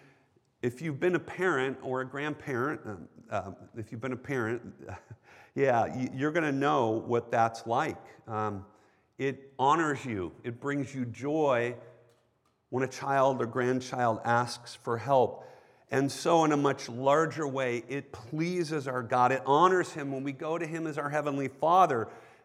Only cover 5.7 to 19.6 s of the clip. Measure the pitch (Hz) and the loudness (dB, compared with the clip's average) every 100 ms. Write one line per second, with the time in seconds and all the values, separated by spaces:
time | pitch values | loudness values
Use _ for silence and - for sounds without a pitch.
5.7 | 120 92 110 127 131 147 170 151 135 139 | 4 2 -2 -4 -2 0 0 0 2 2
6.7 | 147 113 110 - 117 117 120 113 - 117 | 4 2 0 0 -2 2 2 2 0 -2
7.7 | 123 156 95 - - - 107 107 101 95 | -2 -2 -6 -14 -20 -8 -4 -4 -6 -12
8.7 | _ _ _ _ - 135 123 - - 135 | _ _ _ _ -6 -4 -4 -10 0 4
9.7 | 160 156 135 127 104 85 - 120 117 143 | 4 2 -2 -4 -6 -6 -8 -12 -8 -4
10.7 | 143 131 135 120 104 139 156 147 120 120 | -4 -4 -6 -8 -6 -4 0 2 2 0
11.7 | 120 - - _ _ _ _ _ _ _ | -4 -14 -20 _ _ _ _ _ _ _
12.7 | 127 131 - 139 139 135 123 117 127 123 | -2 -2 -4 0 4 4 2 -2 0 0
13.7 | 131 127 127 120 107 117 120 120 - - | 0 -2 0 0 2 2 2 2 -6 -16
14.7 | - 127 117 117 135 110 - - - - | -10 -6 -4 2 4 4 0 -16 -20 -20
15.7 | _ _ 127 139 - 170 170 156 147 143 | _ _ 0 0 0 4 4 6 4 2
16.7 | 135 - 120 135 151 156 131 143 135 127 | 0 -6 -2 4 4 2 -2 -6 -2 -2
17.7 | 120 117 139 135 - - 156 170 180 151 | -2 -4 -8 -8 -14 -8 -4 -2 -2 -2
18.7 | 156 131 127 117 127 123 131 - 147 | -4 -4 -6 0 2 4 2 4 6